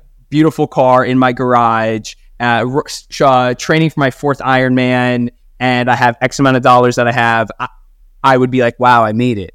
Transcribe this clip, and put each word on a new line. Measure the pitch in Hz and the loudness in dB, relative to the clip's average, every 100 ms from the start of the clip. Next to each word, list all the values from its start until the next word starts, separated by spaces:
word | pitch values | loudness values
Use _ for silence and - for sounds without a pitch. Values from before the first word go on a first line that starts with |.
| - _ _ | -16 _ _
beautiful | 147 156 151 147 | 0 0 0 -2
car | - 127 127 | 0 2 2
in | 120 127 | 2 0
my | 127 | 0
garage, | 123 127 120 117 113 113 110 - - - - | 0 0 2 2 0 -2 -4 -8 -18 -20 -8
uh, | 120 117 | -2 -2
r-, | 123 139 - | -2 -4 -6
sh-, | - - - | -10 -16 -2
uh, | 143 127 123 | 2 2 0
training | 127 - 160 160 | -4 -2 0 0
for | 151 | 0
my | 135 | -2
fourth | - 143 135 | -2 -4 -4
Ironman, | 127 131 131 127 127 123 123 123 120 - _ - | -2 0 0 0 0 0 -2 -2 -6 -10 _ -8
and | 127 123 123 | -4 -2 -2
I | 113 | 0
have | 123 113 | 0 0
X | 127 - | -4 0
amount | 135 131 | 0 2
of | |
dollars | 127 123 123 | 4 4 4
that | 120 120 | 2 0
I | |
have, | 123 117 113 110 - | 0 0 0 -2 -8
I, | 127 - - _ _ _ | -12 -14 -20 _ _ _
I | 135 131 | 0 2
would | 127 | 2
be | 127 | 0
like, | 117 - | -2 0
"Wow, | 123 120 | 2 2
I | 110 | 2
made | 107 123 107 | 0 -2 -4
it. | 87 | -8